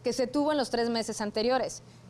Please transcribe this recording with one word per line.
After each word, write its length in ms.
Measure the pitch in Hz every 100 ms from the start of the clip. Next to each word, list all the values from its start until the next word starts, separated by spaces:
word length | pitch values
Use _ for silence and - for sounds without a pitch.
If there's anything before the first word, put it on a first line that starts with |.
que 80 | 247
se 160 | 240 247
tuvo 240 | 294 285
en 60 | 294
los 120 | 233
tres 180 | 247 233
meses 320 | 233 214 214
anteriores, 600 | 208 220 233 254 226 - - - -